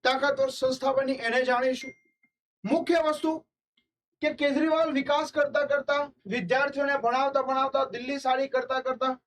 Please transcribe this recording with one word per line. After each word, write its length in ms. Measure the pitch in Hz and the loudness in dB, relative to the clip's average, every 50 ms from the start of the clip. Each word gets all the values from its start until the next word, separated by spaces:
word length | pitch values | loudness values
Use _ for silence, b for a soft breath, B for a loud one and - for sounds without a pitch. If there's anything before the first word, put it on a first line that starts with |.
| - | 2
તાકાતવર 460 | 254 262 262 269 285 277 269 269 262 | 2 2 2 2 0 2 2 0 -2
સંસ્થા 440 | 254 - 262 262 262 - 262 269 269 | -2 -2 -2 -2 -2 0 -2 0 0
બની 200 | 269 269 262 269 | 2 0 0 -4
એને 320 | 254 233 233 233 254 254 | -4 -4 0 0 0 2
જાણીશું. 480 | 247 247 240 254 262 262 254 - 269 - _ _ _ _ _ _ _ _ _ _ _ _ _ - | 2 0 2 2 0 -2 -2 -6 -14 -16 _ _ _ _ _ _ _ _ _ _ _ _ _ -2
મુખ્ય 360 | 202 277 330 - - 349 330 | 0 0 0 2 2 2 2
વસ્તુ 380 | 320 311 302 302 - 320 320 320 - _ _ _ _ _ _ _ _ _ _ _ _ _ _ _ | 2 2 0 0 -2 -2 -2 -2 -8 _ _ _ _ _ _ _ _ _ _ _ _ _ _ _
કે 120 | - 302 302 | -2 -2 0
કેજરીવાલ 580 | - 294 285 269 294 311 320 311 320 320 311 | 2 0 2 2 2 2 2 2 2 2 2
વિકાસ 400 | 269 269 269 - 294 302 311 294 | 0 -2 0 2 2 0 0 0
કરતા 340 | - 302 294 285 - 311 285 | 0 0 0 2 2 0 0
કરતા, 460 | 277 285 285 269 - 285 285 285 285 _ _ _ | 2 0 -2 0 0 0 0 -2 -4 _ _ _
વિદ્યાર્થીઓને 720 | 196 208 247 185 170 254 262 285 285 285 277 285 277 285 | -6 -4 -4 0 0 2 2 2 0 0 -2 0 0 0
ભણાવતા 440 | 269 220 233 240 262 277 277 277 277 | 0 0 0 0 2 0 2 0 0
ભણાવતા, 440 | 262 269 262 269 269 269 277 269 262 | 0 0 0 0 0 0 0 0 -2
દિલ્હી 340 | - - 240 247 254 285 277 | -2 -4 -10 -6 -6 -6 -4
સારી 280 | - 262 254 262 269 | 0 0 0 0 0
કરતા 340 | 269 - 262 247 254 262 262 | -2 -2 -4 -2 -2 -4 -4
કરતા 340 | 262 262 262 - 262 262 262 - _ | -2 -4 -4 -2 -2 -4 -4 -6 _